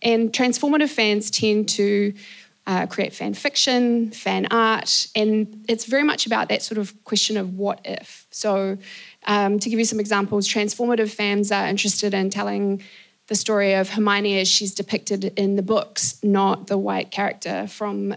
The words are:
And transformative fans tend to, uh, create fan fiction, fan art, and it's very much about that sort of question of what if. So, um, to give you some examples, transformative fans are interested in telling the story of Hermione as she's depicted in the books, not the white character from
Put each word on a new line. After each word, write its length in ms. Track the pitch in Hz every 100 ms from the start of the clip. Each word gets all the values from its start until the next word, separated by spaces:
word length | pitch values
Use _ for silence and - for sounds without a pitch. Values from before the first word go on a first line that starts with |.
And 320 | 233 226 226
transformative 560 | 226 254 240 294 302 294
fans 420 | 262 214 208 208
tend 380 | - 220 208 208
to, 440 | - 202 202 202 202 - - - _ -
uh, 200 | 185 185
create 260 | - -
fan 200 | - 202 202
fiction, 760 | 294 277 - 247 240 240 226
fan 360 | - 196 190 190
art, 560 | 233 220 220 - - - 220
and 480 | 214 214 214 - -
it's 160 | 226 -
very 180 | 269
much 220 | 294 - 220
about 240 | 220 -
that 120 | -
sort 160 | - 214
of 260 | 196 - -
question 320 | 208 - 214
of 200 | 185 185
what 220 | 202 - -
if. 400 | 196 - - -
So, 460 | - 214 196 196 196 - - - - -
um, 340 | 208 196 208
to 100 | 226
give 100 | 220
you 60 | 226
some 140 | 220
examples, 480 | 208 202 196 208 196
transformative 640 | 226 208 - 240 233 214
fans 420 | - 208 202 202
are 160 | 202 196
interested 460 | 202 208 - 208
in 160 | 196 190
telling 520 | 202 202 202 202 196 - - - _ -
the 80 | 208
story 380 | - 208 202
of 140 | 190 190
Hermione 500 | 208 208 202 202 196
as 100 | 190
she's 240 | - 196
depicted 500 | - 196 214 - 196 196 -
in 160 | 196 196
the 60 |
books, 580 | 190 214 - - - -
not 460 | 208 196 196 190 190
the 100 | 196
white 320 | 202 190 190
character 580 | - 202 - - 190 202
from 460 | - 208 202 196